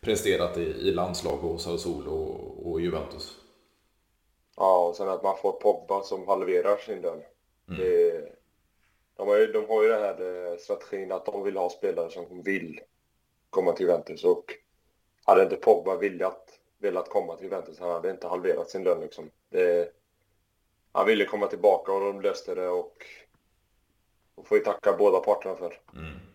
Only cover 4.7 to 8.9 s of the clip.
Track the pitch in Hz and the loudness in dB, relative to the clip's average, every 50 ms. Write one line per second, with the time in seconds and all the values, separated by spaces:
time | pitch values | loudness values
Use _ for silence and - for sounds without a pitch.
4.7 | 92 90 87 85 87 - 98 95 95 90 - 98 98 - - 98 92 - - 104 | 8 8 6 2 0 -2 -4 -4 -4 -2 0 -2 -2 0 -2 -2 -2 2 2 2
5.7 | 104 - - - 98 98 98 - 101 92 92 92 98 95 95 90 92 87 87 98 | 2 2 -2 -4 -4 -4 -2 -4 -8 -8 -2 -2 0 0 0 0 0 2 2 2
6.7 | 104 101 - - 98 90 87 85 82 80 - - _ _ _ _ _ _ _ - | 0 0 -2 -10 -10 -6 -6 -6 -8 -8 -16 -20 _ _ _ _ _ _ _ -12
7.7 | 87 90 92 90 90 85 87 87 82 82 73 73 - _ _ _ _ _ _ _ | -6 -2 0 2 4 4 4 4 2 -2 -8 -12 -18 _ _ _ _ _ _ _
8.7 | _ _ _ _ | _ _ _ _